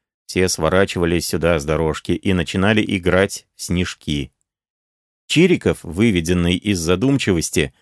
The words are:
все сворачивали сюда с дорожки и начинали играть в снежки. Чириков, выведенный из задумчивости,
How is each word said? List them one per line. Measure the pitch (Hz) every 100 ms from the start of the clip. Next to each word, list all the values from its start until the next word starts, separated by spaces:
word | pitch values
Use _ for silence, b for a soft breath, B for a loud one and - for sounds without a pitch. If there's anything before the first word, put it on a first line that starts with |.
| _ _ -
все | 90 92
сворачивали | - 80 92 98 92 85 85
сюда | - 87 82 82
с | 71
дорожки | 78 80 73 -
и | 85 -
начинали | 90 80 98 98 110
играть | - 98 87 90 98 - - -
в |
снежки. | - 87 90 - - 73 67 _ _ _ _ _ _ _ _ _ -
Чириков, | - 180 180 98 78
выведенный | 85 82 117 90 80 90 87 90
из | 104 92
задумчивости, | 80 92 131 139 - 87 - 87 71 -